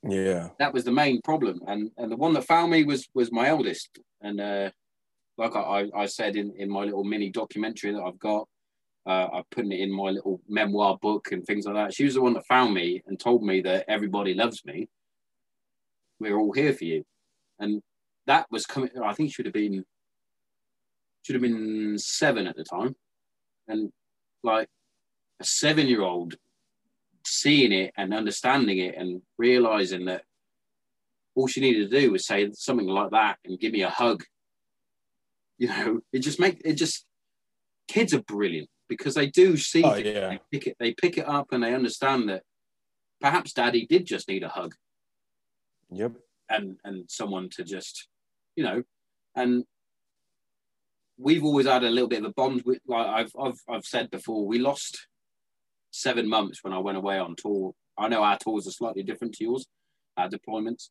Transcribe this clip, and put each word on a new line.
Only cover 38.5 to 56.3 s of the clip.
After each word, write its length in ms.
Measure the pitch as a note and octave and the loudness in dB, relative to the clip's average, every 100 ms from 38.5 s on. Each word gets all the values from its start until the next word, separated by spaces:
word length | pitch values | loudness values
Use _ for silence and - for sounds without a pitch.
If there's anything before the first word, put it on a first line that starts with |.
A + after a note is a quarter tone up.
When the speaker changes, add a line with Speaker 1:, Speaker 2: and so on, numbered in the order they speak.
| E2 D2+ _ _ | -2 -8 _ _
Speaker 2:
because 280 | A2 D3+ C3 | -6 -4 0
they 120 | C#3+ | 2
do 300 | D#3+ F#3 D#3+ | 8 8 6
see 260 | - E3 | 2 4
Speaker 1:
Oh, 100 | D#3+ G#2 | 4 4
Speaker 2:
things, 120 | G#2 | -2
Speaker 1:
yeah. 220 | G#2 F#2+ | -2 -4
Speaker 2:
they 100 | F#2+ _ | -6 _
pick 160 | C#3 B2+ | -6 -6
it, 100 | - | -4
they 140 | A#2 | -4
pick 240 | A2+ F3+ F3 | 0 0 0
it 100 | D#3 | -2
up 200 | D3 C#3 | -2 -2
and 100 | B2 | -2
they 120 | A#2 B2+ | 0 0
understand 540 | B2 - C#3 C3+ G#2+ | -2 -2 0 0 0
that 140 | F#2 _ _ _ _ _ _ _ _ | -4 _ _ _ _ _ _ _ _
perhaps 320 | C#3 E3+ - | 0 0 -2
daddy 340 | - A#2+ A#2 - | -2 2 2 4
did 200 | E3+ F3+ | 2 4
just 240 | - - | -6 -4
need 140 | - | -6
a 40 | D#2+ | -6
hug. 240 | F#2 E2+ - _ _ _ _ _ _ _ _ _ _ _ | -8 -10 -12 _ _ _ _ _ _ _ _ _ _ _
Speaker 1:
Yep. 220 | F2+ A2+ A#2 _ _ _ | -6 -6 -6 _ _ _
Speaker 2:
And, 280 | A2 G2+ F#2+ G#2 | -4 -4 -12 -12
and 260 | F#2+ F2 | -12 -12
someone 380 | - G#2 F#2+ F#2 - | -8 -6 -6 -8 -10
to 80 | F2 | -10
just, 420 | F#2+ - - - _ _ _ _ - | -10 -10 -16 -18 _ _ _ _ -4
you 80 | |
know, 200 | D3 - B2 _ _ _ _ - | -2 -2 -6 _ _ _ _ -2
and 300 | B2 B2 A#2+ _ _ _ _ _ _ _ _ _ _ _ _ _ _ _ | 0 0 -2 _ _ _ _ _ _ _ _ _ _ _ _ _ _ _
we've 260 | C3+ E3 | 2 4
always 220 | D3+ C#3+ C3+ | 4 4 4
had 160 | B2+ | 4
a 60 | B2 | 4
little 180 | A#2 B2 | 2 2
bit 100 | A#2+ | 0
of 60 | G#2+ | -4
a 80 | |
bond 300 | G2+ C3 B2+ B2 | -2 -2 0 -2
with, 140 | B2+ - | -2 -2
like 200 | A#2 A2+ | -2 0
I've, 240 | A2 A2+ - | -2 -4 -4
I've, 200 | C3 A#2+ - | -6 -6 -8
I've 160 | A#2 - | -10 -4
said 240 | B2 A2+ | -4 -4
before, 340 | F#2+ - A2 G2+ | -8 -6 -4 0
we 140 | A#2 | 0
lost 480 | C3 C#3+ - - - _ _ _ _ _ _ _ _ | 0 -2 -8 -12 -20 _ _ _ _ _ _ _ _
seven 380 | - - B2 | -6 -2 0
months 340 | G#2+ | 2